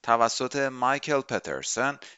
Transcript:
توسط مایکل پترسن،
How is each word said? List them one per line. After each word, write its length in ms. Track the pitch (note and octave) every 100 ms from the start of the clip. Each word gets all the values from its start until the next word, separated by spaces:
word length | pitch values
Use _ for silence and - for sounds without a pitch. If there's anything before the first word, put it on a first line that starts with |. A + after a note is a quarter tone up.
توسط 540 | - A#2 A#2 - B2+ C#3+
مایکل 640 | C3+ B2+ B2 C#3 - C#3+
پترسن، 800 | - G#2+ - C2+ - - C3 C#3+ -